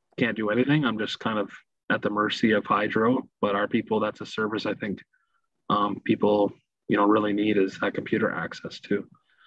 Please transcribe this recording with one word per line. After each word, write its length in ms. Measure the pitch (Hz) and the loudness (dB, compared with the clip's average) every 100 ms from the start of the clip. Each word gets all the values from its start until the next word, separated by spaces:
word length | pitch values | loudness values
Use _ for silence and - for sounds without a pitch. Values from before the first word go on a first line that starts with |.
| _ - | _ -2
can't 200 | 120 107 | -2 0
do 140 | 107 | 0
anything. 340 | 107 131 151 | 2 4 4
I'm 120 | 135 107 | 2 0
just 220 | 104 - | -4 -4
kind 220 | 117 110 | -4 -2
of 100 | 98 - _ _ - | -4 -8 _ _ -4
at 100 | 107 | -2
the 100 | 104 | -2
mercy 420 | 104 104 - 113 | 0 0 2 2
of 120 | 104 | 2
hydro, 640 | - 101 104 113 110 131 - - | 2 -2 0 2 2 2 -2 -4
but 160 | 104 101 | -2 0
our 100 | 104 | 0
people, 320 | 117 107 107 | 0 0 -2
that's 220 | 104 - | -2 -6
a 60 | 104 | -10
service 380 | - 107 107 | -4 -4 -2
I 100 | 110 | -4
think, 280 | 101 107 92 - _ _ _ _ _ - | -6 -6 -8 -12 _ _ _ _ _ -2
um, 320 | 104 101 95 | 0 0 -2
people, 480 | - 113 104 104 101 - _ _ - | 0 2 4 2 2 -2 _ _ -2
you 100 | 107 | 2
know, 80 | |
really 280 | 101 107 104 | 4 4 2
need 240 | 104 107 101 | 0 2 2
is 220 | 95 - | 0 0
that 140 | 104 | -4
computer 360 | - - 107 110 | -4 -2 0 0
access 480 | - 85 - - - | -2 -8 -10 -14 -12
too. 300 | - 101 - - _ _ | -4 -4 -4 -20 _ _